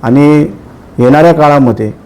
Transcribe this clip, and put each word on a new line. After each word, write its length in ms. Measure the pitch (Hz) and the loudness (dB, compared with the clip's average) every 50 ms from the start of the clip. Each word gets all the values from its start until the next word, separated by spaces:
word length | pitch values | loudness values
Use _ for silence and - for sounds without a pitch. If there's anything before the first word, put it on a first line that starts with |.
| - | -4
आणि 440 | 113 123 139 147 147 151 151 147 - - - - - - - - - - - | -2 0 2 2 2 2 0 -2 -4 -8 -16 -20 -20 -20 -20 -20 -18 -6 -2
येणाऱ्या 340 | 123 123 139 151 160 170 165 | 0 2 2 2 2 2 2
काळामध्ये 580 | 151 151 147 147 143 135 123 110 101 110 107 101 - - | 2 0 0 2 0 0 0 -2 -4 -6 -10 -10 -14 -20